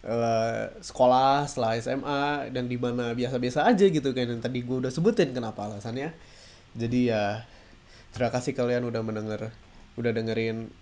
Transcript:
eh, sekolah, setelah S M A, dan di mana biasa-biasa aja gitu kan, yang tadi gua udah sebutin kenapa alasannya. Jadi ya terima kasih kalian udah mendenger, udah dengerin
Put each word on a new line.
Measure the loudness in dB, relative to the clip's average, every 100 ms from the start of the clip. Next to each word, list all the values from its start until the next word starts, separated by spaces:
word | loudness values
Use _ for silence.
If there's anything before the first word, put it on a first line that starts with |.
eh, | -4 -2 2 2 0 -2 -6 -10
sekolah, | -14 2 6 6 6 4 0
setelah | -2 0 0
S | -2
M | -4
A, | -2 -2 0 -2 -4
dan | -4
di | -4 -2
mana | -2 -2 -2
biasa-biasa | -2 -2 0 0 2
aja | 4 6 6
gitu | 4 0 -2
kan, | -2
yang | -2
tadi | -4 -4
gua | -4 -2 -2
udah |
sebutin | 2 2 2 0 0
kenapa | -6 -6 -8
alasannya. | -8 -8 -6 -6 -10 -20 -20 -20 -20 -18 -6
Jadi | 0 2 4
ya | 2 0 -2 -8 -20 -20 -20 -20 -20 -16
terima | -2 -2
kasih | 0 -4
kalian | -2 0 0 0
udah | -4
mendenger, | -4 -4 -4 -6 -8 -12 -20 -20 -16 -4
udah | -2
dengerin | 0 -2 0 -2 -4 -8 -14